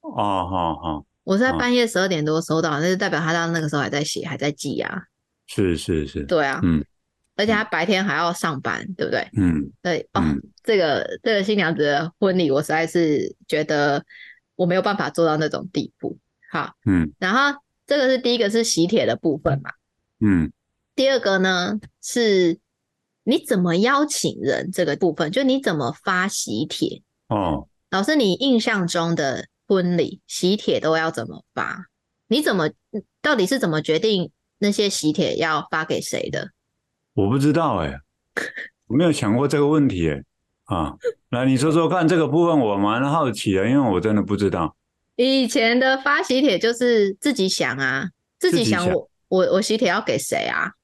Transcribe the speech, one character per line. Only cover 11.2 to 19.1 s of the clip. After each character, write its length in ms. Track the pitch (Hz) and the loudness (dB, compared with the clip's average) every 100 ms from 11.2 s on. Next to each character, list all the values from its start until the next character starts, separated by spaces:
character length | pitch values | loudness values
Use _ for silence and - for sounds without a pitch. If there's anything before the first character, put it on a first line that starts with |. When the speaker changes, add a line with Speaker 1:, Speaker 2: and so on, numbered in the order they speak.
Speaker 2:
这 140 | - 202 | -2 0
个 80 | |
新 120 | 196 208 | 0 0
娘 180 | 165 151 | 0 0
子 80 | |
的 280 | 147 143 160 _ | 2 0 -2 _
婚 160 | 196 185 | 0 2
礼， 140 | 160 | 2
我 140 | 135 | 2
实 60 | 156 | 0
在 180 | 156 165 | -2 0
是 480 | 175 165 143 - - _ | 2 2 2 -2 -8 _
觉 160 | 151 | -2
得 400 | 151 151 143 143 - - - - _ - | 0 2 2 0 -4 -20 -20 -20 _ -2
我 100 | 180 | 0
没 80 | |
有 80 | 185 | 2
办 160 | 196 202 | 0 -2
法 100 | 143 | -4
做 120 | 147 | 0
到 140 | 165 151 | 0 2
那 100 | 156 | -2
种 220 | - - | -4 -6
地 220 | - - _ | -6 -6 _
步。 180 | - - _ _ _ | -10 -10 _ _ _
好。 220 | 160 107 - - | -6 -6 -6 0
Speaker 1:
嗯。 260 | 92 78 - | 2 2 -2
Speaker 2:
然 120 | 185 | 0
后 280 | 233 285 277 _ _ - | 2 0 -2 _ _ -2
这 100 | 285 | 0
个 140 | 262 | 2
是 80 | 262 | 2
第 160 | 247 | 0
一 60 | 240 | 0
个 100 | 208 | 2
是 140 | 220 | 2
喜 240 | 226 - 170 | 0 0 2
帖 180 | 214 | 2
的 100 | 117 | 0